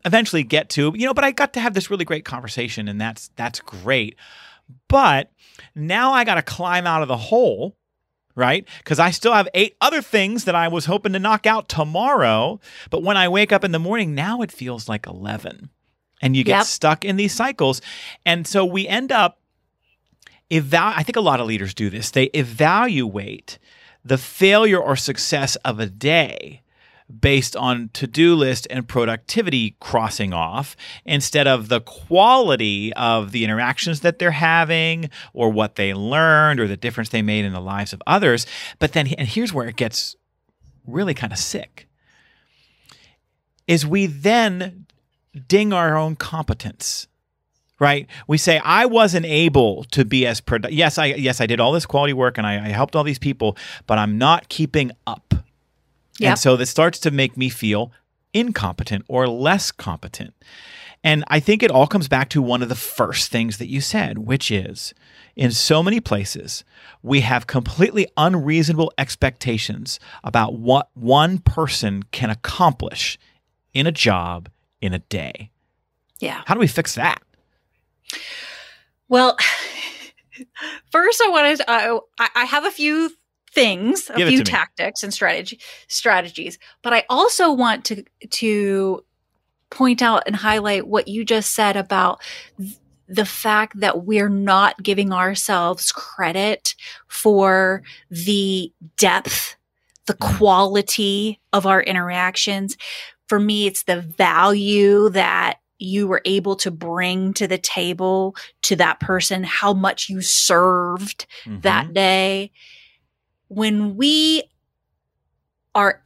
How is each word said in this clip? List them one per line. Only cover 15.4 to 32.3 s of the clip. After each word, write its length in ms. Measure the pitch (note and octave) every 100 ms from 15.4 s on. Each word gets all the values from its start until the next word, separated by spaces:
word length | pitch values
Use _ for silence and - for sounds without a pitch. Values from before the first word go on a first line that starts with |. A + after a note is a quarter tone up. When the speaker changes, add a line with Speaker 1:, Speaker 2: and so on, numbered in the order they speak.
| - - - _ _ _ _ _
Speaker 1:
And 160 | C3 C3
you 60 |
get 160 | B2+ G3
Speaker 2:
Yep. 80 | -
Speaker 1:
stuck 380 | - D#3 D#3
in 120 | G3+ G3
these 160 | G3+
cycles. 480 | - B3 - C#3 B2+ - - - - -
And 180 | E3+
so 200 | D#3+ G3+
we 240 | F#3 F#3+ F#3+
end 240 | G#3+ C4
up, 260 | B3 G3+ - _ _ _ _ _ _ _ _ _ _ -
eva-, 440 | D#3+ C#3 E3 G3+ G#3
I 80 |
think 120 | D#3 A#3
a 40 |
lot 180 | F#3 C3
of 80 | A2+
leaders 280 | G#2+ F#2+
do 160 | - G#2
this. 200 | G2+ A2+
They 140 | C3+ C3+
evaluate 1300 | D#3 B2 A2+ D#3 G3 B3 D#3 A#2 G2+ G2+ G#2 - - _ _ _ _
the 140 | - C3
failure 640 | - - F#3+ G#3 A3 F#3
or 160 | - C3+
success 580 | - C3+ - D3 C#3 -
of 220 | C3 G#2+
a 80 | G#2+
day 760 | G2 C3+ E3 C#3+ - - C#3 _ _ _ _ - A2+
based 360 | C#3 C#3 - -
on 320 | B2+ B2 A2+
to-do 420 | - B2+ B2+ E3+
list 320 | E3 C3+ B2 -
and 160 | B2+ A#2
productivity 880 | B2+ A#2 A2+ - A3 F#3 C3+ A2 -
crossing 520 | - A#2+ A2 - G2+
off 440 | F2 D#2+ A#2 D3 - - -
instead 420 | - D3 - D3+ C#3
of 220 | B2+ G#2+
the 120 | B2
quality 1120 | - - - F3 A3